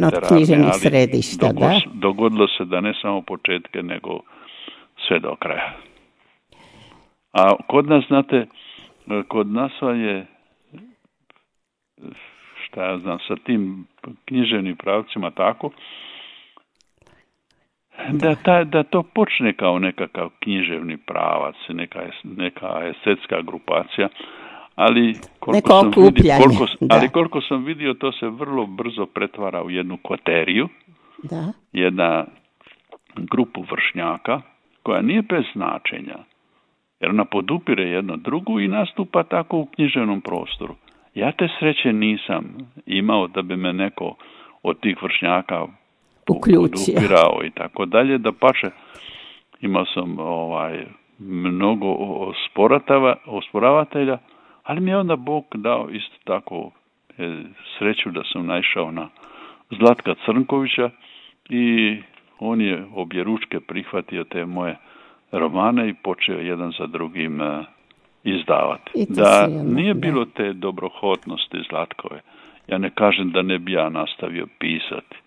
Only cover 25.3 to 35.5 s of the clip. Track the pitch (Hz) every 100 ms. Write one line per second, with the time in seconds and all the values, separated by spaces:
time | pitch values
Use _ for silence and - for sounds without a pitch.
25.3 | - - 208 - 196 - 208 190 247 160
26.3 | 139 135 107 120 - 127 135 - 170 165
27.3 | 151 - 135 135 151 143 123 139 - 113
28.3 | 117 143 135 104 95 117 110 95 101 101
29.3 | 104 98 90 85 90 90 90 - 95 -
30.3 | 85 82 101 170 - _ _ _ - 147
31.3 | 165 165 - _ - 92 90 85 80 73
32.3 | - _ _ - _ _ - _ - 87
33.3 | - 120 - 85 - - 92 85 80 -
34.3 | 135 - _ _ _ 113 92 110 208 214
35.3 | 175 120